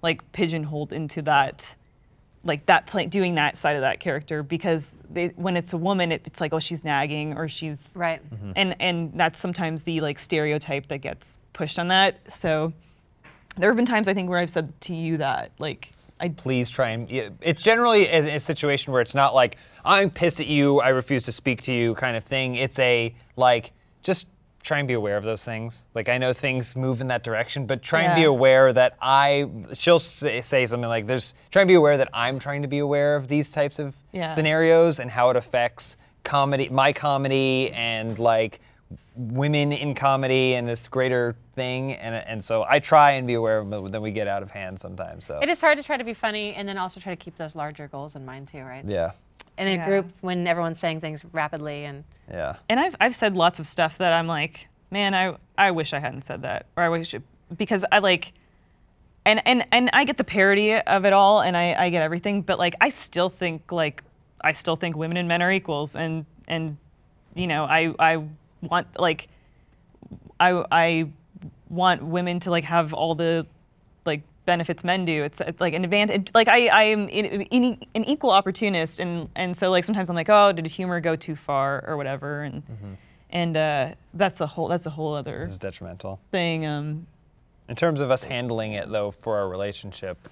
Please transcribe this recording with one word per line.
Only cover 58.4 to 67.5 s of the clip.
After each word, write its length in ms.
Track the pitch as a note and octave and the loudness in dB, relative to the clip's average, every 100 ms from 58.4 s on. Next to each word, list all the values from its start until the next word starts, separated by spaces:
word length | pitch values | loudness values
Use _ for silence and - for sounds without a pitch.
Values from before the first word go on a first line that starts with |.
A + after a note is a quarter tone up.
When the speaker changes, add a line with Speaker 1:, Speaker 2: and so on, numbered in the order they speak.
| _ _ _ _ _ _ _ _ | _ _ _ _ _ _ _ _
Speaker 1:
and, 160 | - A3 - | 2 2 2
and, 200 | B3+ - | 0 2
and 160 | A#3+ B3 | 2 4
I 100 | B3+ | 2
get 140 | C#4 C4 | 2 -2
the 60 | |
parody 500 | B3+ G3+ G3 G3 G#3+ | -2 2 4 4 4
of 300 | A3 - G3 G3 | 2 2 2 6
it 80 | |
all, 260 | G3 G3 G#3 | 6 8 6
and 160 | E3+ F3 | 4 2
I, 180 | F3 - F3+ | 0 2 0
I 20 | |
get 120 | E3+ | 0
everything, 400 | D#3 E3+ G3+ G3+ | -2 -2 -2 -4
but, 160 | F3+ F3+ | -2 -2
like, 160 | F3 F3 | -2 2
I 80 | C#4 | 0
still 400 | - - F3 F3+ | 0 -6 -2 -2
think, 420 | F3+ F3+ D#3+ - | -2 -6 -6 -6
like, 320 | F3 D#3 - _ _ _ _ | -2 -2 -4 _ _ _ _
I 100 | - | -2
still 240 | D3+ - D#3+ | -2 -2 -2
think 180 | F3 D#3 | -4 -6
women 200 | D#3+ E3+ | -4 -4
and 100 | F3 | 0
men 140 | E3+ | 0
are 100 | F3+ | 2
equals, 460 | F#3+ F#3 D3 D3+ - | 0 -2 -6 -4 -6
and, 300 | D#3+ D#3+ D3+ - - | -4 -6 -8 -18 -8
and, 280 | E3 D#3+ D3 _ _ _ _ _ | -6 -6 -10 _ _ _ _ _
you 120 | - | -6
know, 180 | F3+ | -2